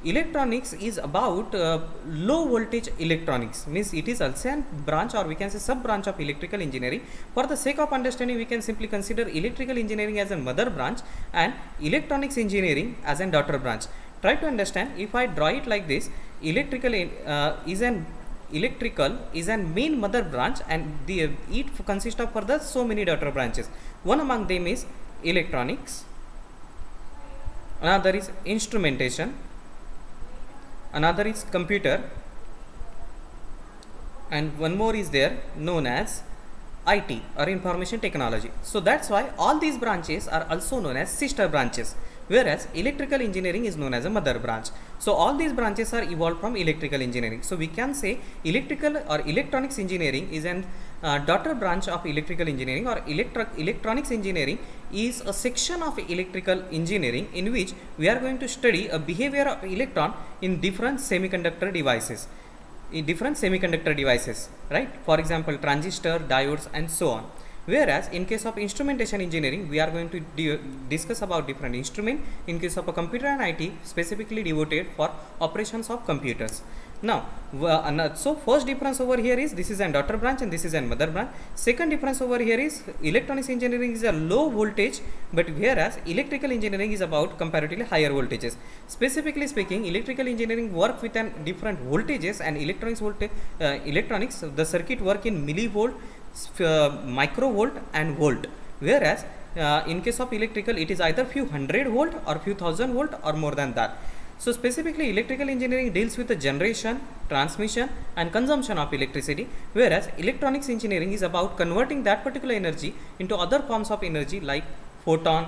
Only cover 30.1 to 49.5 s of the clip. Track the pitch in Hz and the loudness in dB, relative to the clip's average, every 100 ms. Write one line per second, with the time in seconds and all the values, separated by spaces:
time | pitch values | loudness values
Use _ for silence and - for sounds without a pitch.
30.1 | - - - - - - - - 143 160 | -6 -6 -4 -6 -8 -10 -8 -4 2 4
31.1 | 175 208 214 - 180 175 202 170 151 - | 4 2 0 -2 -2 0 2 2 2 0
32.1 | - - - - - - - - - - | -8 -8 -8 -6 -8 -10 -6 -6 -4 -4
33.1 | - - - - - - - - - - | -6 -12 -8 -8 -8 -10 -14 -12 -10 -8
34.1 | - - 151 156 147 160 185 220 214 175 | -8 -4 -2 -2 0 0 2 2 2 2
35.1 | 143 143 - - - 156 170 131 123 214 | 4 4 2 -4 -4 0 2 2 0 0
36.1 | - - - - - - - - 202 196 | -4 -6 -8 -8 -10 -10 -4 4 4 4
37.1 | 113 - - 147 190 185 175 185 233 214 | -4 -4 -2 0 0 0 -2 -2 -2 -2
38.1 | 156 120 156 123 - - 214 180 269 - | 0 2 2 0 -4 -2 2 4 4 4
39.1 | 202 254 - 196 302 311 262 - 185 165 | 2 2 2 4 6 4 0 0 0 0
40.1 | 160 - 160 - 160 - 262 180 127 185 | -2 0 0 0 -2 0 0 0 0 0
41.1 | - 185 - 190 147 120 - 113 - - | 0 0 2 4 4 2 0 -2 -2 -4
42.1 | - - 208 247 151 - 160 214 277 277 | -6 2 4 4 0 -2 -2 -2 -2 0
43.1 | 277 233 185 185 185 233 160 139 123 143 | 0 0 0 0 0 -2 -2 -2 -2 0
44.1 | 214 147 117 117 113 - - - - - | 0 2 0 0 -4 -4 -8 -10 -4 2
45.1 | 202 185 285 320 254 226 202 226 233 202 | 6 6 4 2 2 0 0 0 0 -2
46.1 | 170 165 170 208 233 165 156 156 135 127 | 0 0 0 -2 0 2 2 0 0 0
47.1 | 123 117 113 - 180 160 160 254 277 190 | 0 0 -2 -4 -2 -2 -2 -2 0 -2
48.1 | 247 - - 160 196 262 285 302 294 - | -2 -6 -4 0 0 0 0 0 0 0
49.1 | 151 147 156 277 | 0 2 0 2